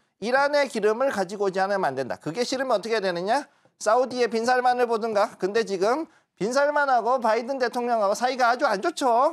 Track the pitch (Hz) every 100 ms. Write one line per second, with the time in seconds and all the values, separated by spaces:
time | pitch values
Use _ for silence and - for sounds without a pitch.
0 | _ _ 202 262 285 294 277 226 202 220
1 | 262 208 185 202 202 185 190 202 151 131
2 | 127 92 156 170 240 262 262 214 220 220
3 | 190 170 185 262 277 _ _ _ 208 233
4 | 254 247 240 226 233 254 254 247 247 226
5 | 226 208 220 - 185 208 196 190 196 269
6 | 320 _ _ _ 190 254 285 294 277 254
7 | 220 262 226 220 240 277 247 247 240 233
8 | 196 202 247 254 247 233 269 202 320 330
9 | 269 233 277